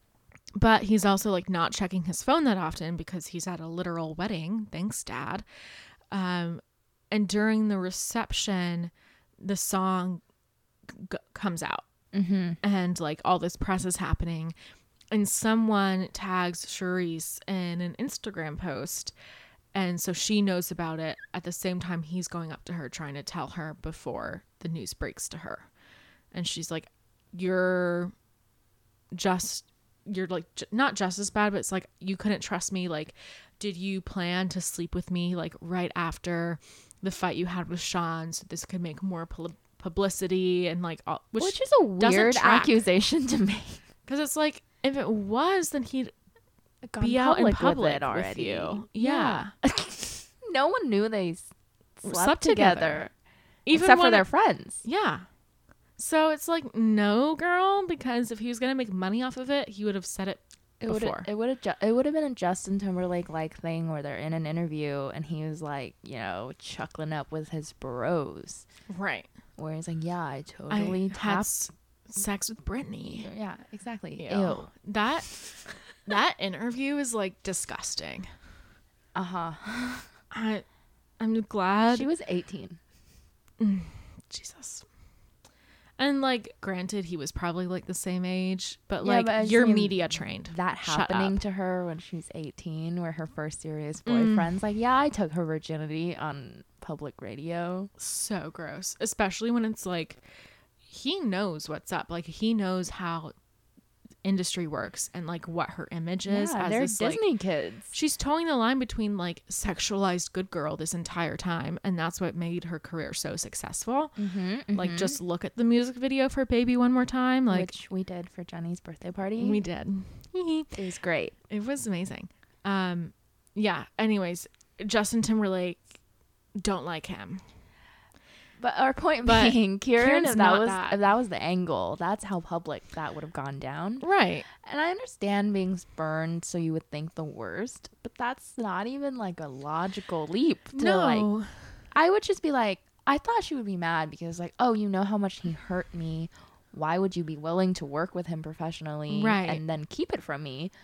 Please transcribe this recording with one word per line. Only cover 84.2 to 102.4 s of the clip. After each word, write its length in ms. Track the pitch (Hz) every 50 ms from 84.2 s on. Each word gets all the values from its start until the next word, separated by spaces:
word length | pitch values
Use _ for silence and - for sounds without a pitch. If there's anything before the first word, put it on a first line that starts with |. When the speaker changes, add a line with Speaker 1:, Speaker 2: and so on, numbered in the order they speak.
| - -
Speaker 1:
Jesus. 560 | - - - - - - - - - - - _ _ - - - _ _ _ _ _ _ _ - _ _ _ _ - _ _ - _
And, 240 | - 262 285 277 277
like, 340 | 269 262 254 233 202 - - -
granted, 420 | - 196 190 180 180 185 208 202 180
he 120 | 165 180
was 160 | 156 139 151 -
probably, 340 | - 185 175 165 180 180
like, 180 | 175 185 175 -
the 80 | - 180
same 300 | - - 185 180 180 180
age, 560 | 180 185 185 185 185 185 185 - - - - _
but, 180 | - 196 - -
Speaker 2:
Yeah, 60 | 196 -
Speaker 1:
like, 80 | 233 226
Speaker 2:
but 100 | 226 220
I 60 | 214
just 100 | 190 -
Speaker 1:
you're 140 | 226 233 240
Speaker 2:
mean 100 | 226 214
Speaker 1:
media 320 | 214 208 190 196 180 170
trained. 420 | 156 - - - - - - - - 165
Speaker 2:
that 200 | 175 180 185 -
Speaker 1:
Shut 200 | - - - 156
Speaker 2:
happening 400 | 151 175 - - - 196 196 196
Speaker 1:
up. 60 | 202
Speaker 2:
to 100 | - 202
her 340 | 190 190 185 185 185 180 180
when 140 | 170 160 165
she's 300 | - - - 165 - - -
eighteen, 680 | 165 156 139 - - - 170 160 160 160 170 175 180
where 100 | 175 165
her 160 | 156 170 160
first 340 | 156 - - 151 151 - -
serious 400 | - 160 156 151 151 147 156 - -
Speaker 1:
Mm. 260 | 233 240 233 226 220
Speaker 2:
boyfriend's 340 | 214 208 185 170 180 196 -
like, 140 | 208 208
"Yeah, 200 | 214 233 247 254
I 120 | 262 285 294
took 240 | - 214 196 156 151
her 100 | 180 170
virginity 720 | 156 160 156 - - 160 151 156 151 156 160 165 175 165
on 480 | - - 151 143 143 123 - 58 - - _ _ -
public 420 | - - 156 - 147 139 - -
radio." 680 | 127 104 107 139 147 165 170 170 175 175 180 185 196 202 _
Speaker 1:
So 520 | - - - - - - - 214 180 - 160
gross. 440 | - - 165 - - 180 185 - - -
Especially 500 | - 226 - - 208 190 180 - 220 233
when 140 | 240 240 220
it's, 200 | 220 220 - -
like, 320 | 185 180 170 160 - - - - - - - - - - _ _ _ _
he 420 | _ _ - - - - 262 359 392
knows 480 | 320 214 185 185 208 190 160 151 -
what's 240 | - 151 - - -
up. 180 | 185 165 - -
Like, 160 | 170 170 165
he 260 | 165 160 -